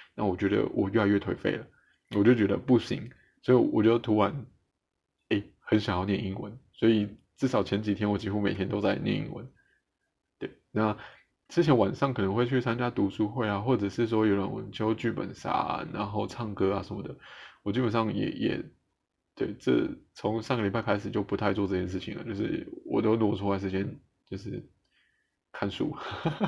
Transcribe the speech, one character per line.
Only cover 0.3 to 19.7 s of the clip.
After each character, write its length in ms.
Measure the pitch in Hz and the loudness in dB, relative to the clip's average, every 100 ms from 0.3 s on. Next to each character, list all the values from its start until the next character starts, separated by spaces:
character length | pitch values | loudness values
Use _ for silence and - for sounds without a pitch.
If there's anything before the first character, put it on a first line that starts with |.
| 90 | 0
觉 100 | 98 | 2
得 200 | 104 107 | 2 2
我 200 | - 98 | 0 2
越 100 | 110 | 4
来 60 | 101 | 4
越 100 | 101 | 4
颓 180 | 101 95 | 0 -2
废 180 | 98 | -2
了， 120 | 95 - _ _ _ _ 104 | -2 -6 _ _ _ _ 4
我 80 | |
就 120 | 104 120 | 6 6
觉 100 | 101 | 4
得 100 | 98 | 2
不 220 | - 120 | 4 2
行， 320 | - - - - _ _ | 2 -6 -8 -16 _ _
所 140 | - 123 | 4 6
以 20 | |
我 240 | 113 117 | 6 4
就 160 | 107 117 | 4 4
突 240 | 117 107 | 4 2
然， 240 | 101 139 113 _ _ _ _ _ _ _ _ | 2 0 -10 _ _ _ _ _ _ _ _
诶， 220 | 104 - _ | -2 -2 _
很 180 | - 110 | 0 0
想 180 | 104 90 | 2 -2
要 80 | 95 | 0
念 180 | 98 | -2
英 160 | 104 95 | -2 -6
文。 200 | 107 120 - | -10 -14 -20
所 140 | - 113 | 0 4
以 220 | 110 104 - _ _ | 4 2 -6 _ _
至 100 | 131 | 0
少 160 | 123 | 0
前 180 | 95 101 | 0 -2
几 140 | 107 98 | -2 0
天 160 | 104 | 0
我 80 | 101 | 0
几 100 | 107 | -2
乎 100 | 104 | -2
每 140 | 101 | 0
天 160 | 95 95 | 0 -2
都 100 | 101 | 0
在 160 | 101 - | 0 0
念 200 | 107 104 | -2 -2
英 160 | 104 | -4
文。 160 | - 135 - _ _ _ _ _ _ _ _ | -10 -14 -20 _ _ _ _ _ _ _ _
对， 140 | - - _ | -12 -12 _
那 260 | 107 107 104 - - _ _ _ | -2 0 -2 -10 -20 _ _ _
之 120 | - | 0
前 160 | 156 131 | 4 6
晚 160 | 101 | 4
上 200 | - 139 123 | 2 -2 0
可 80 | |
能 100 | 98 | 0
会 140 | 107 123 | 2 2
去 140 | 131 | 0
参 140 | 123 117 | 0 -2
加 140 | 123 | -2
读 220 | 120 98 | 0 -2
书 160 | - 107 | 0 -2
会 200 | 123 110 | 0 -2
啊， 120 | 101 | 0
或 180 | 113 120 | 0 0
者 100 | 101 | 0
是 200 | 110 117 | 0 0
说 180 | 113 110 | 4 4
有 100 | 101 | 4
人 160 | 98 | 0
文 220 | 107 107 | -6 -10
修 200 | - 110 | -4 -2
剧 180 | 113 117 | 0 -2
本 240 | 104 95 - | -4 -6 -8
杀 160 | - | -2
啊， 360 | - - - - | -2 -2 -4 -6
然 160 | 101 104 | -6 -4
后 160 | 104 101 | -4 -6
唱 300 | - 113 98 | -6 -8 -2
歌 180 | 98 | 0
啊 80 | 101 | 0
什 140 | 95 98 | -4 -10
么 80 | |
的。 120 | - - - - - - | -10 -14 -18 -20 -20 -8
我 100 | 104 | -4
基 80 | 110 | 0
本 120 | 120 | 2
上 200 | 113 110 101 | 2 0 0
也， 160 | 104 | -2
也， 320 | - 110 - - - _ _ _ _ _ - | -2 -2 -2 -6 -18 _ _ _ _ _ -6
对， 180 | - - | -6 -4
这 280 | - | 0